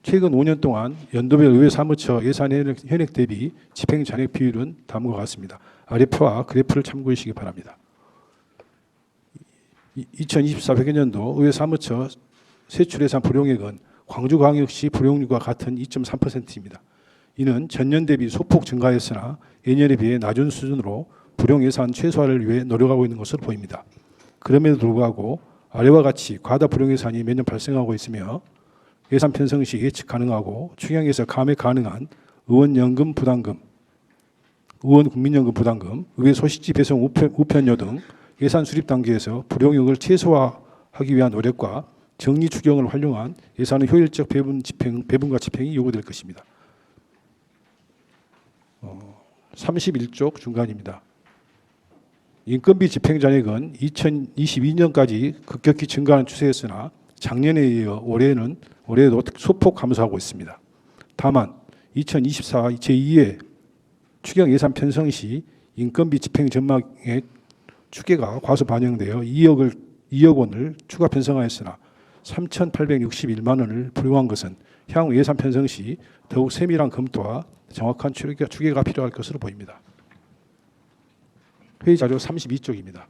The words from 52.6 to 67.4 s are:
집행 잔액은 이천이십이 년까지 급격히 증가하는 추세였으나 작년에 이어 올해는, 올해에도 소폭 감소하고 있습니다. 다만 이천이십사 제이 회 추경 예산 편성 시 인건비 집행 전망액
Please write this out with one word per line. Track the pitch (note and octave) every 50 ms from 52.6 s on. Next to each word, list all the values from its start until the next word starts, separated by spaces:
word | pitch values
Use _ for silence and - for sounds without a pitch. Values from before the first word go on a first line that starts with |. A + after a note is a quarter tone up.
| - - F#3+ F#3 F#3+ F3+
집행 | - C3 - - D#3 D3+
잔액은 | C3+ C3+ C#3 C#3 A#2 G#2 G#2 A2+ C#3+ D#3+ D3+ -
이천이십이 | C3+ D3+ D3 - - D#3 D3+ D3 C#3 B2 - - D3 D3+ - C#3 B2 D3 D#3
년까지 | E3+ E3+ E3 C#3+ D3 C3+ B2 A2 G#2+ B2 D3 D#3 - -
급격히 | - - B2 - D3+ D3 D3+ D3+
증가하는 | D3 - C#3+ C#3+ C#3 C#3+ C#3 B2+
추세였으나 | B2+ - - D3 C#3 C3 - - A2+ F#2+ G#2 A#2+ D#3+ _ _ _ _ _
작년에 | _ - - A#2+ A#2+ C3+ D3+ E3 D#3 C#3+
이어 | B2+ A#2 A#2 A2 G#2 G2+ G#2+ A2+
올해는, | A#2+ A2+ A2+ B2+ C#3 C#3 A#2+ A2+ A#2+ E3 - - - - _ _
올해에도 | - A2+ B2 C#3 C#3 A#2 A2+ - - -
소폭 | - - F3 F#3+ F#3+ - F#3+ F#3
감소하고 | - - B2 B2+ G#2+ A#2 G#2+ G2
있습니다. | F#2 - - - F2+ F2+ D#2+ - - _ _ _ _ _ _ _ _ - _ _
다만 | - - C#3 C#3 C3+ A2+ F#2+ - - _ _ _ _ _ _ _
이천이십사 | C#3 D3 - - D#3 B2+ C3+ D3+ - - - - B2+ A#2 B2 A#2+ A#2
제이 | - - C3+ B2+ C3+ D3 D#3+ D#3+
회 | C#3+ G2+ F#2 - - - _ _ _ _ _ _ _ _ _ _ _ _ _ _ _
추경 | - - F#3 F#3 D3
예산 | B2+ C#3 D3 C#3+ C3
편성 | - - C#3+ C3+ D3 D#3+ D3
시 | C3+ - - G#2 A#2 D3+ E3 _ _ _ _ _ _
인건비 | - A#2+ A#2+ A#2+ - E3+ E3 C#3+ B2+
집행 | - - - - D3 C3+
전망액 | B2 C3 C3+ C#3 C#3 C3 B2 - - _ - A#2+ A#2 B2+ B2 - _ _